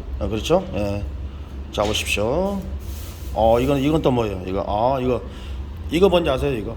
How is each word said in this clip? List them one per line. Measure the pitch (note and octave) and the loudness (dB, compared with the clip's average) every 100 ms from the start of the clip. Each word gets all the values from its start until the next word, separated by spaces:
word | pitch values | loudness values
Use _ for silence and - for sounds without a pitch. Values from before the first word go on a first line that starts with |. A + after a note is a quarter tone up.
| - - | -6 -4
아, | G2+ | -2
그렇죠? | G#2+ - F3 F#3 | -2 2 2 2
예. | G2 G2+ G2+ - - - - - - - | -4 -2 -2 -4 -8 -8 -10 -12 -12 -6
자, | - | 0
보십시오. | G#2 G#2+ - - G#2+ D3+ F#3+ G3 G3 - - - - - - | 0 0 0 0 2 0 0 -2 -6 -8 -8 -8 -10 -10 -4
어, | - A2+ A#2+ | 4 6 6
이건, | C3 C#3+ | 4 2
이건 | C#3 D#3+ | 4 4
또 | D3+ | 4
뭐예요? | B2 G#2+ F#2+ F#2 | 2 0 -2 -4
이거, | F#2+ - | -2 0
아, | G2+ B2 C3+ | 2 2 2
이거, | B2+ A#2 - - - - - - - | 0 0 -4 -10 -10 -8 -8 -8 -2
이거 | D#3+ F#3+ | 4 6
뭔지 | F3 D#3+ | 6 4
아세요? | C3 C#3+ A#2+ | 0 0 -2
이거, | G2+ | -4